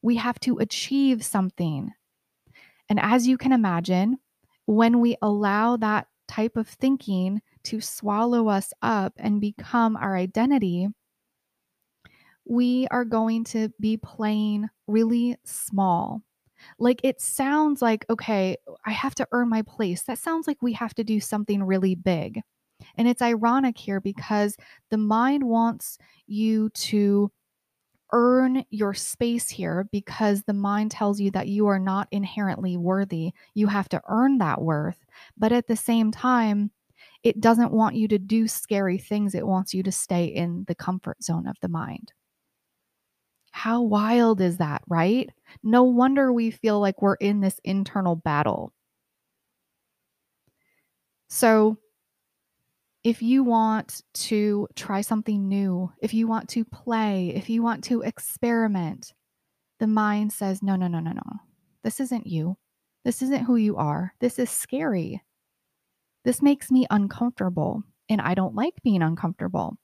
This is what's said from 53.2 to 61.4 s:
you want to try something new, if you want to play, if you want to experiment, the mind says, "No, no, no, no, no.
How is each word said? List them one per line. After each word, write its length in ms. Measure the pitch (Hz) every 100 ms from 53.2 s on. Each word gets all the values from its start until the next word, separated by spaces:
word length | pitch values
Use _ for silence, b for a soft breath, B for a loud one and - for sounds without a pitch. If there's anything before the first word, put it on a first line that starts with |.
you 220 | 226 262
want 600 | 254 226 220 220 - - _
to 540 | - - 214 208 208 208 -
try 240 | - 196
something 480 | 208 220 214 208 196
new, 420 | 202 196 180 180 -
if 140 | 220
you 140 | 220 226
want 200 | 220 -
to 140 | -
play, 680 | 226 - - 226 214 196 180
if 160 | - 185
you 120 | 226
want 200 | 233 233
to 180 | - 240
experiment, 1120 | 226 - - - 240 233 226 196 165 - - _ _ _ _ _ _ _
the 80 | 220
mind 440 | 214 214 208 208
says, 300 | - 202 190
"No, 140 | 196 190
no, 100 | 180
no, 140 | 170
no, 120 | 165
no. 280 | - - 208